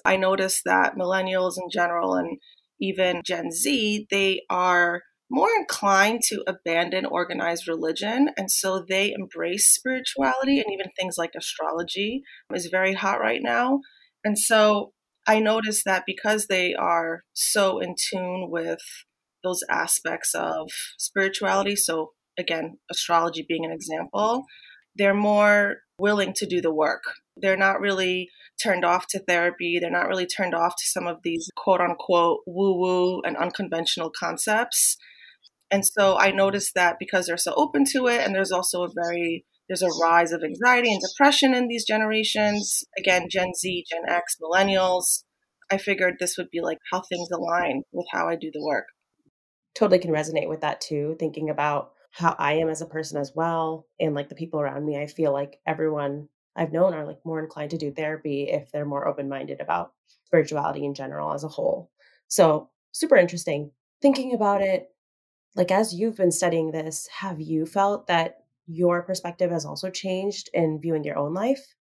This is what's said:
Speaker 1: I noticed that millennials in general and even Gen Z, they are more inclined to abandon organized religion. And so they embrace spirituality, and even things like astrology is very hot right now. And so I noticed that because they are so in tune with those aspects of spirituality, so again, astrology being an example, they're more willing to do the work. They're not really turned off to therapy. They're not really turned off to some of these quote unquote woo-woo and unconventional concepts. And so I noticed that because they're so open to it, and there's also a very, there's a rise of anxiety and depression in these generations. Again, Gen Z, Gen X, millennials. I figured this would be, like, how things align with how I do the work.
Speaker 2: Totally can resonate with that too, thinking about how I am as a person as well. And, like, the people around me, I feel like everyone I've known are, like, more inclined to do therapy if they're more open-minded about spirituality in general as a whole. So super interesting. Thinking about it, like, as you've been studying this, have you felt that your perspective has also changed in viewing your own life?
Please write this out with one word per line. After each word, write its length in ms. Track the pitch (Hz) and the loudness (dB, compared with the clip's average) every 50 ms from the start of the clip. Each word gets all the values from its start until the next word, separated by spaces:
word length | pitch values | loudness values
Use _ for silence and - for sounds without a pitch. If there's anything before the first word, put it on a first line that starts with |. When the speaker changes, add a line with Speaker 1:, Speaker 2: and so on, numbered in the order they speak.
| - | 2
Speaker 1:
I 140 | 185 190 | 2 2
noticed 460 | 190 190 190 196 190 190 185 - - - | 4 2 2 2 2 0 0 0 0 2
that 320 | 180 185 190 180 - - | 4 4 4 4 4 2
millennials 560 | 190 180 180 190 190 185 185 185 185 185 185 165 | 0 -2 0 0 0 0 0 0 0 0 0 -2
in 140 | 185 180 180 | -6 -8 -4
general 440 | 185 185 175 175 170 170 180 185 185 | 0 0 0 2 0 0 0 0 0
and 220 | 180 170 170 185 - _ _ _ _ _ _ _ - | 0 0 -2 -6 -10 _ _ _ _ _ _ _ -4
even 400 | 196 190 190 185 185 180 180 170 - | -4 -2 0 2 2 2 0 -2 -4
Gen 240 | - 180 170 170 175 | -4 -4 -4 -4 -4
Z, 580 | 165 - - 285 285 240 214 214 208 214 214 - | -4 -2 0 0 2 2 2 0 0 -2 -2 -2
they 300 | 196 202 196 190 190 185 - - | 0 0 2 2 0 -2 -4 -2
are 540 | 190 180 180 180 175 175 175 175 170 175 - _ _ _ _ - | 0 2 2 4 4 4 4 2 0 -4 -8 _ _ _ _ -4
more 240 | 247 285 370 440 453 | 0 2 2 4 2
inclined 600 | 415 320 - - - 208 196 196 190 202 214 233 233 - - | 2 0 -2 -4 0 2 4 6 6 6 4 2 0 0 -2
to 120 | 214 - - | -2 -2 -4
abandon 600 | 190 180 - - 170 165 165 175 - 180 190 - | -6 -6 -4 -4 -2 0 0 0 0 -2 -2 -2
organized 600 | - - 175 175 175 170 180 185 170 170 165 - | -2 -2 -2 -2 -2 -4 -4 -2 -2 -2 -4 -4
religion. 640 | 170 165 160 160 160 165 - 202 208 233 262 285 311 - | -6 -4 -4 -4 -4 -4 -4 -4 -2 2 2 2 2 0
And 160 | - 190 185 | -2 0 0
so 320 | - - - 190 190 190 180 - | 0 2 2 0 -2 -2 -2 -2
they 240 | 185 190 202 208 226 | 0 0 0 0 -2
embrace 600 | 208 185 - - 165 165 170 185 208 - - - | -6 -8 -10 -8 -6 -4 -4 0 4 6 6 6
spirituality, 840 | - - 254 262 254 269 - - 269 269 262 254 262 269 269 277 277 | 4 2 -2 -4 -4 -4 -4 -2 0 0 2 2 2 2 2 2 2
and 60 | 220 208 | 0 -2
even 220 | 196 190 190 185 - - | -4 -6 -8 -8 -6 -6
things 160 | 185 180 165 | -6 -4 -4
like 140 | 170 165 165 - | -4 -6 -6 -8
astrology 920 | 165 - - - - 156 151 160 170 175 - - 190 202 214 247 269 - - - - _ - 208 | -8 -10 -8 -6 -4 -4 -4 -4 -4 -4 -6 -6 -4 -4 -4 -6 -6 -10 -12 -20 -20 _ -8 -8
is 140 | 185 175 165 | -6 -4 -2
very 240 | 185 185 190 190 196 | 0 0 0 0 0
hot 280 | 196 208 196 - - | 0 0 0 0 0
right 180 | - 220 - - | 0 0 0 -2
now. 380 | - 233 233 233 247 254 277 277 277 - _ _ _ _ _ _ - | -2 0 0 0 2 2 0 -2 -2 -8 _ _ _ _ _ _ -4
And 120 | 214 208 | -2 0
so 540 | 208 - - 226 220 214 214 208 202 - - _ _ _ _ _ _ _ | 0 2 4 6 6 6 6 4 2 -2 -6 _ _ _ _ _ _ _
I 120 | 220 220 220 | 4 4 4
noticed 460 | 220 214 220 226 220 214 214 - - | 4 2 2 0 0 0 -2 0 2
that 180 | 196 190 185 - | 2 0 0 0
because 400 | 196 190 - - 208 214 214 208 | -4 -6 -2 0 0 0 0 0
they 300 | - 190 185 180 175 - | 0 0 0 0 0 0
are 480 | - - 175 170 170 165 165 170 170 - _ - | 0 0 2 2 2 0 -2 -6 -8 -12 _ -4
so 460 | - - - - 214 196 190 185 180 | -2 0 2 2 2 2 2 2 0
in 160 | 185 175 180 - - - | -4 -4 -4 -4 -4 -4
tune 340 | 214 185 180 180 180 185 180 170 | -4 -4 -4 -6 -6 -6 -6 -6
with 260 | 165 165 165 165 165 - - - - - - _ _ _ _ _ _ _ - | -6 -4 -4 -4 -6 -8 -10 -14 -18 -18 -20 _ _ _ _ _ _ _ -4
those 200 | 185 180 180 - | -4 -2 -2 -2
aspects 680 | - - 180 175 180 - - - 165 160 165 - - - | -2 -2 -2 0 0 -2 -2 -2 -4 -6 -4 -2 -2 -2
of 340 | 170 170 165 160 160 156 156 - - - - - - | -2 -2 -2 -4 -4 -6 -8 -8 -10 -10 -10 -8 -8
spirituality, 760 | - - - 196 190 196 190 - 208 190 190 196 196 202 202 | -8 -4 -2 0 0 0 -2 -2 0 0 2 2 2 0 0
so 360 | 202 - - 165 160 156 - _ _ _ _ _ | 0 0 0 0 -2 -4 -6 _ _ _ _ _
again, 400 | 185 180 - 165 160 160 165 170 - _ - | -6 -4 -4 -4 -4 -4 -8 -10 -14 _ -8
astrology 520 | 170 - - - 170 165 165 170 160 160 151 - | -6 -6 0 2 2 2 2 2 -2 -4 -4 -4
being 160 | 165 160 165 | -4 -4 -4
an 60 | 160 | -6
example, 760 | 165 160 - 165 156 160 180 - - 202 214 220 233 269 277 - - - - - - - _ _ _ | -8 -8 -8 -6 -6 -6 -6 -4 -2 0 0 0 0 -2 -4 -10 -16 -20 -20 -20 -20 -20 _ _ _
they're 200 | 202 202 196 196 | 2 2 4 4
more 640 | 208 214 208 208 208 208 208 208 208 202 202 - - _ _ _ | 4 2 4 4 6 6 6 6 6 4 0 -2 -6 _ _ _
willing 360 | - 190 208 214 202 196 196 190 | -2 0 2 2 2 0 -2 -2
to 100 | - 202 | -4 -4
do 160 | 170 180 175 | -2 -2 0
the 100 | - 160 | 0 0
work. 300 | 156 151 156 139 - - - - - - _ _ _ | 2 2 2 2 0 -2 -6 -10 -10 -12 _ _ _
They're 220 | - 196 190 190 | -2 0 0 2
not 220 | 190 196 196 190 196 | 4 4 2 2 2
really 500 | 202 202 196 190 190 185 185 185 180 - - - - - _ - | 0 0 0 2 0 0 0 -2 -4 -8 -14 -20 -20 -12 _ -4
turned 240 | - 220 185 180 175 | 0 0 0 2 4
off 220 | 175 175 185 - - - | 2 2 2 0 -4 -6
to 60 | 190 - | -4 -2
therapy. 520 | - 175 170 170 175 175 - 175 170 170 175 | 0 2 2 2 0 -2 -2 -2 -2 0 0
They're 80 | 170 170 | 0 0
not 200 | 175 175 180 - | 0 0 0 0
really 180 | 190 185 180 | 0 -2 -2
turned 260 | 180 - - 190 180 170 | -4 -2 -2 -2 -2 0
off 220 | 170 170 180 - | 2 0 0 0
to 120 | - - | -2 -4
some 200 | - - 185 180 | -4 -2 -2 -4
of 100 | 175 165 - - | -4 -6 -6 -4
these 260 | 170 165 165 160 - - | -4 -4 -4 -6 -8 -12
quote 240 | - - 202 185 175 | -2 2 4 4 4
unquote 600 | 175 175 170 - - - 180 170 170 170 - - - | 4 2 0 -2 0 2 4 6 6 4 4 0 -2
woo-woo 800 | 180 170 185 196 196 185 175 185 180 185 180 180 180 180 - - | -6 -2 2 2 2 4 2 2 2 4 4 2 2 2 0 -2
and 100 | 170 151 | -4 -2
unconventional 760 | 143 170 180 - - 202 185 170 165 165 - - 175 165 156 - | -2 -2 -2 -2 -4 -6 -4 -4 -2 -2 -2 -2 -2 -4 -6 -6
concepts. 800 | - 175 165 165 - - 220 214 220 240 240 - - - - - - - - - - - - _ _ _ _ _ _ _ - | -6 -6 -4 -4 -4 -2 0 0 0 0 2 2 4 4 2 2 -2 -8 -18 -20 -20 -20 -20 _ _ _ _ _ _ _ -2
And 120 | 202 196 196 | 0 2 2
so 360 | - - 214 196 190 185 - | 2 2 4 4 4 6 6
I 100 | - 196 | 4 4
noticed 460 | 190 196 196 196 196 202 196 - - | 4 4 2 2 2 0 -2 -2 0
that 220 | 185 180 170 170 - | 2 2 2 2 -2
because 260 | 180 - - 185 180 | -4 -2 -2 0 0
they're 120 | 175 170 | 0 -2
so 180 | 170 - 170 - | -2 -2 0 2
open 260 | - 202 - - 285 277 277 - | 2 2 2 2 2 2 2 2
to 120 | 269 254 | 2 2
it, 160 | 247 240 - | 2 2 2
and 140 | - 196 196 | 0 0 0
there's 160 | 190 196 185 | 0 0 0
also 320 | 190 180 185 - - 180 180 | 0 0 0 0 -2 -2 -4
a 80 | 175 - | -4 -4
very, 500 | 170 170 170 170 175 170 165 165 - - _ _ _ _ | -4 -4 -4 -2 -2 -2 -4 -4 -6 -10 _ _ _ _
there's 140 | - 190 180 | -8 -2 0
a 80 | 185 175 165 165 | 0 0 2 2
rise 320 | 165 165 170 170 170 160 | 4 6 6 6 4 4
of 120 | 165 160 160 | 0 -4 -4
anxiety 500 | 151 - - 233 247 247 247 240 226 208 | -6 -4 2 4 6 6 6 4 2 2
and 80 | 185 | 0
depression 540 | 180 185 - - 277 294 285 - 285 262 254 | -2 -4 4 6 6 6 8 6 4 4 4
in 120 | 247 247 | 4 2
these 180 | 233 240 226 220 | 0 -2 -4 -2
generations. 960 | - 214 220 214 214 220 220 214 208 - 214 208 208 208 208 202 - - - - - - 185 | 0 0 0 0 0 0 0 0 0 0 2 2 2 0 0 -2 -2 -2 -4 -4 -6 -8 -2
Again, 260 | - 185 180 180 - 185 | 2 2 2 2 2 0
Gen 200 | 185 190 180 185 180 | -2 -2 -2 -2 -2
Z, 280 | - - 185 180 175 160 - | -4 -4 -4 -4 -6 -6 -6
Gen 140 | 165 170 170 | -6 -4 -2
X, 300 | - 175 175 170 - - - | 0 0 0 -2 -4 -6 -6
millennials. 840 | 160 160 175 190 196 196 190 190 185 185 185 180 175 - - - - _ _ _ _ _ _ _ _ - | -2 0 2 4 4 4 4 2 2 2 2 2 2 0 0 0 -4 _ _ _ _ _ _ _ _ -4
I 80 | 196 196 | -4 -2
figured 380 | - 208 196 185 185 180 180 - | -2 -2 0 0 0 0 0 -2
this 180 | 180 175 - | -4 -4 -4
would 140 | - 175 - | -6 -8 -8
be, 100 | - 170 | -6 -4
like, 160 | 165 160 156 - - - | -4 -4 -6 -6 -6 -4
how 100 | 185 190 | -4 -4
things 280 | 190 - 180 175 175 170 175 | -4 -6 -6 -6 -6 -6 -6
align 480 | 165 170 170 170 180 175 160 - 180 - - | -4 -2 -2 0 0 0 -2 -2 -4 -8 -8
with 140 | - 175 175 - | -8 -8 -8 -4
how 180 | - 180 165 165 | -4 -2 -2 -2
I 60 | 170 | -2
do 160 | 156 156 156 151 | -4 -6 -8 -8
the 100 | 151 151 | -6 -4
work. 220 | 151 139 101 - - _ _ _ _ _ _ _ _ _ _ _ _ _ _ _ _ - | -2 -2 -2 -4 -8 _ _ _ _ _ _ _ _ _ _ _ _ _ _ _ _ -2
Speaker 2:
Totally 240 | - 220 190 180 | 0 4 6 6
can 140 | 180 180 165 | 4 4 2
resonate 360 | 156 151 151 160 160 170 - | 0 0 -2 0 -2 -2 -2
with 140 | - 160 156 | -2 -2 -2
that 200 | 156 147 - - | -2 -4 -4 -4
too, 340 | - - 156 143 147 156 160 | -6 -6 -4 -4 -2 -4 -4
thinking 320 | - 165 156 151 156 156 151 | -4 -4 -4 -4 -4 -4 -4
about 440 | 151 151 147 147 147 143 - - _ _ _ _ | -2 0 0 0 0 -2 -4 -6 _ _ _ _
how 240 | - - 170 165 - | -6 0 0 0 0
I 160 | - 147 143 151 | 2 0 0 2
am 160 | 160 165 160 | 2 0 0
as 120 | 156 151 | -2 -4
a 40 | 165 | -8
person 340 | - 151 160 156 - 151 147 | -8 -8 -8 -8 -6 -6 -6
as 120 | 139 139 - | -6 -4 -4
well. 520 | 160 165 170 165 165 160 160 160 160 - _ _ - | -2 -2 0 0 0 -2 -2 -4 -8 -12 _ _ -4
And, 140 | 170 156 147 | -2 -2 -2
like, 160 | 143 143 - | -4 -6 -8
the 60 | - | -10
people 240 | - 165 170 160 151 | -12 -8 -6 -4 -4
around 260 | 147 135 135 143 151 | -2 -2 -4 -4 -4
me, 140 | 151 147 143 | -4 -4 -4
I 80 | 147 | -6
feel 260 | 147 - - 160 143 139 | -6 -4 -2 0 0 0
like 260 | 139 139 143 - _ _ | 0 -4 -6 -10 _ _
everyone 640 | 160 160 156 160 156 151 147 143 139 143 147 147 - _ _ _ _ _ | -4 -2 0 0 0 0 -2 -2 -4 -4 -6 -10 -14 _ _ _ _ _
I've 160 | - 165 156 | -4 -4 -2
known 220 | - 165 185 190 165 | 2 2 2 2 2
are, 140 | 156 147 | -2 -6
like, 180 | 151 151 - - | -10 -12 -10 -8
more 140 | 165 160 160 | -6 -6 -6
inclined 320 | 160 156 - 156 151 147 | -6 -8 -8 -10 -8 -6
to 80 | 170 156 | -6 -6
do 120 | 156 143 | -6 -6
therapy 520 | 139 160 156 151 156 156 - 151 143 139 139 | -6 -4 -4 -4 -6 -6 -4 -4 -4 -2 -2
if 280 | - - 143 139 - | -2 -2 -4 -4 -6
they're 140 | - 147 147 | -8 -6 -6
more 220 | 147 139 139 139 | -4 -4 -4 -4
open-minded 540 | - 143 143 139 139 139 131 131 - - 143 | -4 -4 -4 -6 -6 -8 -8 -8 -10 -10 -8
about 320 | 143 151 - - 170 - _ _ _ _ _ _ _ | -4 -4 -2 -2 -4 -6 _ _ _ _ _ _ _
spirituality 580 | _ 175 160 151 - 156 143 147 156 147 143 143 | _ 2 2 2 2 -2 -2 -2 -2 -4 -4 -6
in 80 | 143 139 | -6 -6
general 400 | 139 - 139 147 147 151 151 147 | -8 -10 -10 -8 -6 -6 -4 -6
as 100 | 143 151 | -6 -8
a 40 | |
whole. 420 | 156 - - - - - - - - _ _ _ _ _ _ _ | -10 -6 -4 -2 -2 -2 -2 -6 -12 _ _ _ _ _ _ _
So 420 | - - 208 175 160 151 151 - - _ _ _ _ | 0 4 6 6 6 6 2 -2 -8 _ _ _ _
super 260 | - - 320 320 269 | -6 -6 -4 2 4
interesting. 540 | 196 175 175 175 170 - 170 147 147 147 147 - _ _ _ _ _ | 4 4 4 0 -6 -6 -4 -4 -4 -6 -10 -14 _ _ _ _ _
Thinking 360 | - 277 269 269 254 262 247 | 4 4 4 2 0 -4 -2
about 260 | 214 214 202 202 196 | 0 2 2 2 2
it, 300 | 196 190 185 - - - _ _ _ _ _ _ _ _ _ _ _ _ _ | 2 2 0 -2 -2 -8 _ _ _ _ _ _ _ _ _ _ _ _ _
like, 160 | 185 180 175 | 0 2 2
as 240 | 185 202 220 220 180 | 4 2 2 0 -2
you've 220 | 170 220 233 220 | -2 -2 -2 0
been 140 | - 185 175 | 2 2 2
studying 380 | 160 - 185 170 165 165 160 160 | 2 2 2 2 2 2 0 -2
this, 380 | 151 160 151 160 156 - - | -4 -6 -6 -6 -8 -10 -10
have 340 | - - - 190 190 170 151 | -12 -12 -10 -8 -8 -8 -8
you 240 | 156 156 160 156 160 | -6 -2 -2 -2 -2
felt 400 | 156 - 202 196 202 208 - - | 0 0 2 2 2 0 -2 -2
that 360 | - 175 165 165 165 - - _ _ _ _ _ | 0 0 2 0 0 -6 -12 _ _ _ _ _
your 360 | 170 165 165 175 175 175 175 175 | -10 -2 0 2 2 2 0 -2
perspective 480 | 185 185 180 - 175 175 - 185 175 | -4 -6 -6 -6 -8 -4 -2 -2 0
has 140 | 170 160 147 | 0 -2 -4
also 240 | 151 147 151 - 185 | -6 -8 -8 -8 -8
changed 600 | 185 - - 190 185 185 196 208 - - - - - | -8 -8 -6 -4 -4 -4 -4 -4 -6 -8 -10 -4 0
in 260 | 175 165 156 156 151 | 0 0 0 0 -2
viewing 220 | 160 170 160 156 147 | -4 -2 -2 -2 -2
your 140 | 147 - | -4 -4
own 160 | - 143 147 170 | -4 -4 -4 -2
life? 420 | 190 220 254 277 277 - _ _ _ _ _ _ | -2 0 0 0 -2 -6 _ _ _ _ _ _